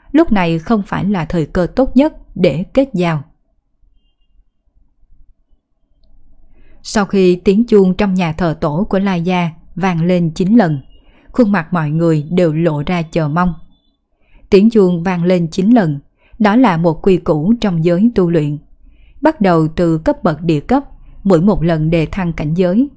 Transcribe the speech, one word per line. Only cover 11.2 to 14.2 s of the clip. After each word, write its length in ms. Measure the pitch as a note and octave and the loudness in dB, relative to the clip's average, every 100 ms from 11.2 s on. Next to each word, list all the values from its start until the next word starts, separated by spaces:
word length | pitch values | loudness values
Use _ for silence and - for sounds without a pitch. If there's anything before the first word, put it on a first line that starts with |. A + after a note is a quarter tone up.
| - | -6
khuôn 200 | - A3+ | 0 0
mặt 200 | G3+ D#3 | 0 -2
mọi 180 | F3+ D3+ | -4 -2
người 360 | D#3 E3 D#3+ D3+ | 0 0 0 0
đều 220 | F3+ F3 | 0 0
lộ 300 | D3+ E3+ D3 D3 | 0 -2 -2 -4
ra 160 | F3+ | -4
chờ 260 | D#3+ E3+ D3+ | -4 -4 -2
mong. 260 | D#3 F3+ E3 - _ _ _ _ _ | -2 -2 -4 -12 _ _ _ _ _